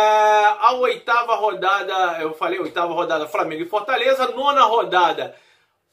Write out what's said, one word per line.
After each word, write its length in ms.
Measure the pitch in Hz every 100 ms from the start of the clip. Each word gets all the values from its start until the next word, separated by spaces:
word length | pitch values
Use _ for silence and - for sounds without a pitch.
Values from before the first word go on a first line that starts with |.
| 214 214 214 214 208 214
a 140 | 220
oitava 640 | 254 247 - - 233 233 214
rodada, 840 | 208 185 185 196 185 185 180 165
eu 140 | 156
falei 260 | 156 175 185
oitava 320 | 160 175 170
rodada, 360 | 165 175 160 151
Flamengo 340 | 208 - 156
e 80 | 165
Fortaleza. 600 | 214 214 254 247 262 247
Nona 340 | 233 285 285
rodada, 720 | 233 226 196 180 165 143 123 - _ _ _ _ _